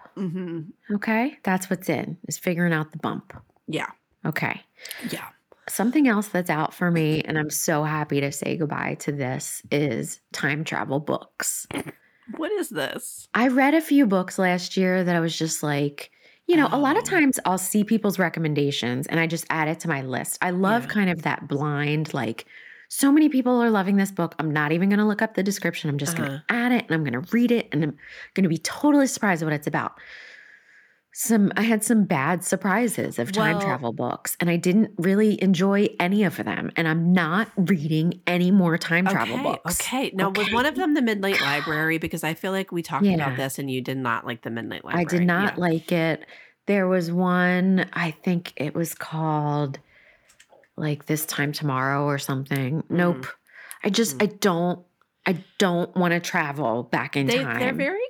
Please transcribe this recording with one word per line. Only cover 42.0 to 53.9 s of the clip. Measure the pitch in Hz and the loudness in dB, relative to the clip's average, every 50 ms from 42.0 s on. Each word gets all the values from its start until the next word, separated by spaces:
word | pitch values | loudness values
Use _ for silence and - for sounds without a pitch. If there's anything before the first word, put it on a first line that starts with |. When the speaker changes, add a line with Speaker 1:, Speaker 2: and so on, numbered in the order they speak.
| 175 170 - 165 - | -2 -4 -6 -4 -4
Speaker 1:
I | 156 | -4
feel | 160 - - 185 | -4 -4 -4 -4
like | 190 190 190 - | -4 -4 -4 -4
we | 180 170 | -6 -6
talked | 165 - 165 135 202 | -4 -4 -2 0 2
about | 202 185 160 147 139 | 2 2 2 0 -2
Speaker 2:
Yeah. | 127 | -2
Speaker 1:
this | 135 135 135 - - | -4 -4 -4 -6 -6
and | 139 135 | -6 -4
you | 131 127 | -4 -4
did | 123 139 131 135 | -4 -4 -4 -4
not | 131 120 113 - - | -2 -2 -2 -2 -4
like | - 120 120 | -6 -10 -8
The | - 123 | -8 -8
Midnight | 113 117 110 107 104 - - | -8 -6 -6 -8 -10 -10 -6
Speaker 2:
I | - - 170 175 | -4 -2 -2 0
did | 156 | 0
Speaker 1:
Library. | 180 175 175 | 0 2 2
Speaker 2:
not | 175 175 175 202 - - | 2 2 2 0 0 -2
Speaker 1:
Yeah. | - | 0
Speaker 2:
like | 180 170 160 165 - - | 0 0 0 -2 -2 -2
it. | 180 170 160 160 156 - - - - - - - _ _ _ | 0 0 0 0 -2 -4 -6 -14 -20 -20 -20 -20 _ _ _
There | - 202 202 185 185 | 0 0 2 2 2
was | 185 185 175 165 | 2 0 0 0
one, | 175 180 185 180 180 180 180 180 180 180 180 190 190 185 - - | 0 0 2 2 2 4 4 4 4 4 4 4 4 2 2 0
I | - - 170 165 | -2 -2 -4 -4
think | 151 - - 185 180 170 175 - - | -4 -4 -2 -2 -2 -2 -4 -6 -8
it | - 139 151 - | -6 -6 -4 -4
was | 170 170 156 - | -4 -4 -4 -6
called, | - - - 160 160 160 156 151 151 147 147 147 147 147 135 143 - - _ _ - _ _ _ _ _ _ _ - _ _ - - _ _ _ - | -10 -10 -8 -6 -2 -2 0 0 0 0 0 0 0 -2 -2 -6 -10 -16 _ _ -20 _ _ _ _ _ _ _ -20 _ _ -20 -20 _ _ _ -6
like, | 156 151 147 147 - | -4 -4 -4 -4 -4
This | - 156 147 - | -4 -4 -4 -4
Time | - - - 143 147 | -4 -4 -2 -2 -2
Tomorrow | 147 - 156 143 131 131 131 135 139 139 143 | -2 -4 -4 -2 0 0 0 0 0 0 0
or | 147 143 | 0 -2
something. | 139 - - 139 131 135 - 143 139 135 127 - 156 - | -2 -4 -4 -4 -6 -4 -4 -4 -2 -2 -2 -2 -4 -4
Speaker 1:
Mm-hmm. | - 165 | -2 0
Speaker 2:
Nope. | 175 175 175 135 127 131 - - - _ _ - - - - - - - | 2 2 2 0 -2 -6 -12 -14 -16 _ _ -20 -20 -20 -20 -14 -6 -4
I | 208 | 0